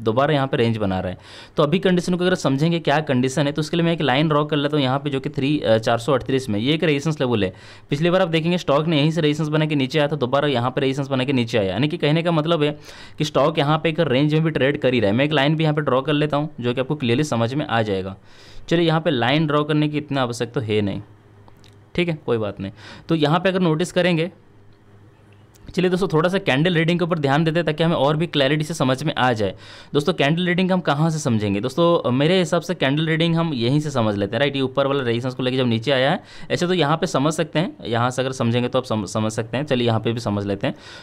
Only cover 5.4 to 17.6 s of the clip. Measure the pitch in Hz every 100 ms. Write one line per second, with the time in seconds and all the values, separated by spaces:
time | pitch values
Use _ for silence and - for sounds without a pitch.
5.4 | 135 151 - 110 120 117 117 131 113 131
6.4 | 127 104 123 160 170 143 160 151 127 113
7.4 | 92 - - - - 143 170 180 185 160
8.4 | 160 175 - 139 156 156 151 160 151 147
9.4 | 151 156 156 147 131 160 147 151 123 139
10.4 | 147 123 123 127 135 135 135 135 127 131
11.4 | 113 117 95 92 151 170 147 156 170 160
12.4 | 151 170 147 147 - - - - 151 -
13.4 | 147 156 143 151 165 156 156 123 147 156
14.4 | 160 151 131 147 131 123 101 113 147 151
15.4 | 139 160 156 151 147 127 135 147 147 143
16.4 | 156 - 120 123 127 151 120 120 151 117
17.4 | 117 135